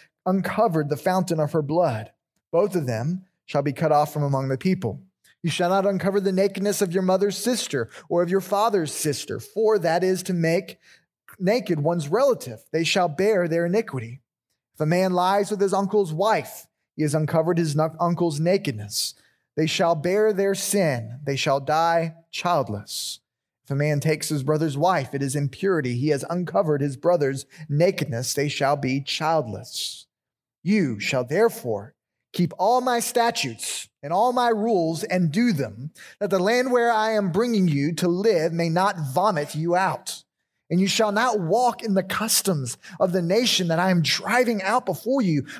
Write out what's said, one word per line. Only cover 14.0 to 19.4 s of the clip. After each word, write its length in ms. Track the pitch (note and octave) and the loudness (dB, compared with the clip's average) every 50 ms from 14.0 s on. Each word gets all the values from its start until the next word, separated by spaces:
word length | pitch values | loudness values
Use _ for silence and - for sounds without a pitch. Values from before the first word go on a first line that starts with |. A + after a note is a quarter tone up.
| A2+ A#2 B2 - _ _ _ _ _ _ _ _ _ _ _ | -8 -10 -14 -18 _ _ _ _ _ _ _ _ _ _ _
If 80 | - | -2
a 40 | D#3 | 0
man 280 | D3+ F3 F3+ F#3+ F#3 F3+ | 2 2 2 2 2 2
lies 360 | F3 F3+ F#3 G3 G#3 G#3 G3 | 2 2 2 2 2 0 0
with 120 | G#3+ F#3 | 0 0
his 120 | G3+ F#3+ G3 | 0 2 2
uncle's 380 | F#3+ G3+ F#3+ G#3 G#3 G3 D#3 | 0 0 2 0 0 0 0
wife, 560 | D#3 D#3+ G3 A3 G#3+ D#3 A#2 - - - - _ _ _ _ _ _ | -2 0 2 2 2 0 -2 -6 -14 -18 -20 _ _ _ _ _ _
he 60 | - D#3 | -2 -2
has 120 | D3 C#3+ | 0 2
uncovered 420 | D#3 D#3 D3 E3+ D#3+ D#3+ E3+ F#3 | 0 0 2 0 2 2 2 2
his 160 | E3+ E3+ D3+ C#3+ | 0 0 0 0
nu-, 220 | D#3 D#3 D#3 D#3+ - | 0 0 -2 -2 -2
uncle's 400 | F3 E3+ F3 D#3+ F3 E3+ C#3+ D3 | -2 -2 0 0 0 -2 0 0
nakedness. 720 | D#3+ F3 G3 G3 G3 D3 A#2 G#2+ G#2+ G#2 - - - - - _ _ _ _ _ | 0 2 2 2 0 -4 -6 -6 -10 -8 -6 -6 -6 -6 -10 _ _ _ _ _